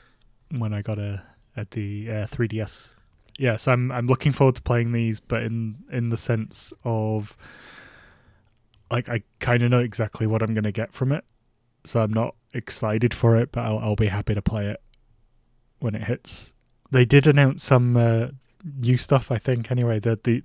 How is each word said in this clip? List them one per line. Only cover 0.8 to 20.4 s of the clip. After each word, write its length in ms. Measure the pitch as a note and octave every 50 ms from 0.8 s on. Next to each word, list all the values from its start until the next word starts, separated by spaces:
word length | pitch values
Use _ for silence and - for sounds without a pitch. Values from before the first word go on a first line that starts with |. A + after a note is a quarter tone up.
got 160 | G#2 - G#2+ G#2
a, 240 | G2+ G2+ G2+ F#2+ - - _ _ _ _ _
a 80 | A#2+ G#2
D, 460 | - - A2+ G#2 G2+ G#2 G#2 G#2+ A2+
uh, 160 | A2 G#2+ G2+
three 220 | - - - A#2+ G#2
D 120 | G#2+ A2
S. 320 | G#2+ - - - - - - _ _ _ _ _ _ _ - -
Yeah, 180 | C3+ B2 G#2+
so 160 | - - C3+
I'm, 180 | B2+ B2 B2 C3
I'm 140 | C3 B2 A#2+
looking 260 | B2 C3 - - D3+
forward 240 | C3 - C#3+ C3 B2+
to 60 | -
playing 300 | - - B2 A#2+ A#2 A#2
these, 260 | A#2+ A#2 A#2 A2+ A2 -
but 220 | - - A#2+ A2+
in, 340 | A2+ A2+ A2+ A#2 A2+ A2 G#2+ D3 - -
in 200 | - B2+ A#2 A#2
the 60 | A2+
sense 560 | - - - A#2 A2+ A2 - - - - - - - -
of, 520 | A#2+ A2+ A2 A2 A2 A2 G#2+ G#2 - - - - - - - - - - - - - - - - - _ _ _ _ _ _ _ _ _ _ _ _ _ _ _ -
like, 180 | A#2 B2 B2 -
I 140 | C#3+ G#2+ - _ _ _
kinda 280 | - B2+ A#2+ A#2+ A#2+ A#2+
know 100 | B2+ B2
exactly 460 | B2 A#2 - - A2+ G2+ - - A#2
what 160 | G#2+ A2 A2
I'm 100 | A2 G#2+ A2+
gonna 180 | A2 G#2+ G#2+
get 200 | G2 A2 A2 -
from 200 | - - B2+ C3
it, 120 | C#3+ - - _ _ _ _ _ _ _ _ _ _ _ -
so 180 | - - A#2
I'm 100 | A2 G#2
not 220 | A2 A2 A#2 - - _ _ _
excited 640 | - B2 - - - - A#2 G#2+ G#2+ A2+ A#2+ A#2 -
for 220 | - - A#2 A2+
it, 160 | A2+ A#2+ -
but 80 | - B2 A#2
I'll, 140 | A2 G#2+ A2
I'll 180 | A2+ A2 G#2
be 120 | G2+ A2 G2+
happy 260 | F#2+ G#2 G2+ - G#2+
to 80 | G2+
play 240 | - - A2+ G#2+ G2+
it 140 | G2+ G#2+ - - _ _ _ _ _ _ _ _ _ _ _ _ _ _ _ _ _ _ _
when 160 | - A2+ G#2
it 80 | - -
hits. 480 | A#2 A#2 - - - - - - - _ _ _ _ _ _ _ _
They 140 | C3 B2+ B2
did 220 | A2 C#3 C#3+ C3+ D3+
announce 340 | C#3 C#3+ C#3 C3 - -
some, 340 | - - C3+ B2 B2 B2 A#2+
uh, 300 | A#2+ A#2 A#2 A2+ A2+ A#2 B2+ C#3 - _ _ _ _ - D#3+ C#3
new 200 | C3+ A#2+ A#2+ B2+ B2
stuff, 320 | - - C#3+ C3 - -
I 80 | B2+ G#2
think, 320 | - - B2+ A#2+ A2 -
anyway. 300 | B2+ B2 A#2+ A#2 A2+ G#2+
The, 180 | - A#2 A2+ G#2+
the, 200 | - A#2+ A#2 B2